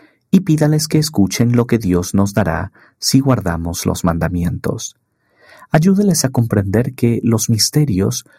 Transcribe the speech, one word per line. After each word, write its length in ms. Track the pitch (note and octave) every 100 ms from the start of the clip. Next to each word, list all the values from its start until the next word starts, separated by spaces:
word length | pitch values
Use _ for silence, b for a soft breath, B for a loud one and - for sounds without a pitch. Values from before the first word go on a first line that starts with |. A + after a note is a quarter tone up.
| b b b
y 120 | F#3+
pídales 460 | F#3 D3+ D3+ D3+ D#3
que 120 | D#3
escuchen 560 | D3+ - D3+ - A#2+ A#2+
lo 100 | A#2
que 140 | A2+
Dios 340 | F#2+ F2+ F2+
nos 220 | G2 G2 A2
dará 360 | F2+ D#2+ G2 b b b
si 200 | - C3+
guardamos 680 | C3+ A#2+ F#2 E2 E2+ E2+ F#2
los 160 | F2
mandamientos. 920 | F2 E2 E2 F2+ E2+ - - - - _ _ b b b b b b
Ayúdeles 520 | D#3 F3 G3 G#3 E3
a 60 | -
comprender 640 | B2+ A2+ G#2 G2 G#2 B2
que 260 | - A#2+ A#2
los 260 | A#2 A2 -
misterios 760 | A2+ - D3+ D3+ F#2 G#2+ B2 -